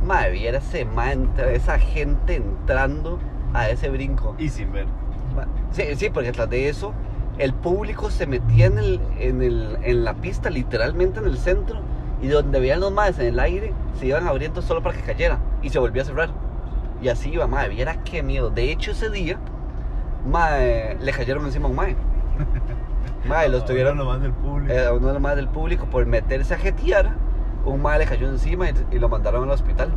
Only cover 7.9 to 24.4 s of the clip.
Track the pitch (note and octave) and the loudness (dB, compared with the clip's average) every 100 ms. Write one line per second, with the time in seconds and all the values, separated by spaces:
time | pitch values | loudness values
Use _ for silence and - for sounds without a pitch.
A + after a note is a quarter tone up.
7.9 | - - - E3+ B2+ A#2 A#2 F#3 - - | -4 -2 -2 -2 0 4 6 8 6 2
8.9 | F#3 - - B2+ B2+ B2+ A#2 A2 A2 A#2 | 0 0 -2 0 2 2 0 -2 -4 0
9.9 | A#2+ A2+ G#2+ A2+ - - B2+ A#2+ A#2 A2+ | 2 0 -2 -4 -4 -2 -2 -2 0 0
10.9 | A2 A#2 - - B2+ - F#3 - - - | 2 0 2 -2 0 2 2 0 -4 -6
11.9 | - - - C3 D3 C#3+ C3+ B2+ D3 G3 | -6 -4 -4 2 2 4 2 2 2 2
12.9 | G3 G#3 F3 - B2 C3 F3+ - - - | 2 2 2 0 2 2 0 -2 -4 -4
13.9 | - C3 D3 F3+ - D#3 E3 - E3 - | -4 0 0 0 -2 -2 -4 -2 0 0
14.9 | - - - B2+ - - - C3+ C#3+ B2 | -4 -4 0 0 2 0 -2 0 0 0
15.9 | A#2 C3+ C#3 D#3+ C3+ - - - - - | 0 -2 -2 -4 -4 -6 -6 -6 -4 -4
16.9 | - B2 A#2 - A#2 A2+ C#3 A#2 G#2+ C#3 | -4 -2 -2 -2 0 0 0 -2 -2 -2
17.9 | E3 - E3+ C#3 A#2+ A#2 G#2+ C3 D#3+ - | -4 -6 -4 -2 0 0 0 0 0 -2
18.9 | G#3 A3 G#3+ E3 - - - - - - | -2 -2 -2 -4 -4 -8 -8 -8 -6 -6
19.9 | - - - B2+ D#3+ E3 C#3+ B2+ A#2 A2 | -4 -4 -4 0 2 4 4 4 2 0
20.9 | - C3 - A#2+ C#3 D3 C3 C#3 B2+ F#3+ | -4 -2 -2 -2 -2 -2 0 0 2 0
21.9 | - - - - - - - - - - | 0 2 2 2 0 2 0 0 -4 -2
22.9 | - - - - D3+ D#3 B2+ A#2+ B2+ C3 | -2 -2 -4 0 2 4 2 0 2 2
23.9 | C#3+ C3+ C3 C3+ A#2+ | 2 0 0 0 0